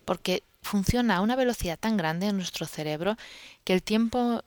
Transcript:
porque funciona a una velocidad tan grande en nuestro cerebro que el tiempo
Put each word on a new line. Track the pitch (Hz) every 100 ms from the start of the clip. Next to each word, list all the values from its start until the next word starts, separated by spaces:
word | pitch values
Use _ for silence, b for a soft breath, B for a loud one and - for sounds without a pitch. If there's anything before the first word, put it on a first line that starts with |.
porque | - 185 - 180 - _
funciona | - 208 190 240 240
a | 185
una | 208 262
velocidad | 254 233 185 160
tan | 220 214
grande | 160 165 202
en | 196
nuestro | 175 - 160
cerebro | - 151 151 180 220 B B B B
que | -
el | 185
tiempo | - 214 226 247 240 233